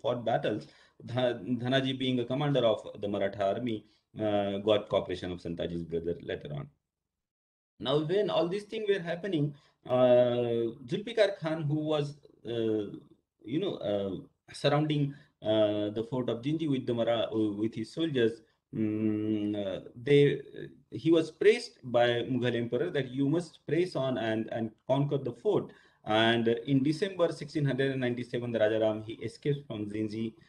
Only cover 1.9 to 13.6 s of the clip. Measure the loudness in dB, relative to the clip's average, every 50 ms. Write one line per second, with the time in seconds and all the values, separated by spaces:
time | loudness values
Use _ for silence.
1.9 | -2 -2 -2 0 0 0 0 -2 -2 0 0 2 2 4 4 4 2 0 -4 -10
2.9 | -10 -6 -6 -4 -2 -2 -2 -2 -2 0 0 0 0 -2 -2 -4 -4 -6 -8 _
3.9 | _ _ _ _ -8 -4 -2 0 0 0 0 0 -2 0 2 4 4 4 2 0
4.9 | 0 0 0 -2 -4 -6 -6 -6 -8 -6 -8 -8 -6 -6 -6 -4 -6 -6 -6 -4
5.9 | -4 -4 -2 -4 -4 -6 -6 -8 -8 -8 -8 -10 -10 -10 -10 -12 _ _ _ _
6.9 | _ _ _ _ _ _ _ _ _ _ _ _ _ _ _ _ _ -8 -2 0
7.9 | 0 0 2 0 0 0 0 2 2 0 0 0 -2 -6 -6 -8 -8 -4 0 0
8.9 | 0 0 -2 -4 -6 -4 -4 -2 0 0 0 0 -2 -6 _ _ _ _ -4 0
9.9 | 4 6 8 8 8 8 6 6 4 0 0 0 0 0 0 -2 -4 -6 -8 -6
10.9 | -6 -6 -4 -2 2 4 4 4 2 -2 -4 -4 -4 -2 -2 -2 -2 -2 0 0
11.9 | 0 0 -2 -4 -8 -14 -20 -20 _ _ -10 -6 -4 -2 0 0 0 0 -2 -4
12.9 | -8 -14 -18 -20 _ _ _ _ _ _ -8 -6 -4 -2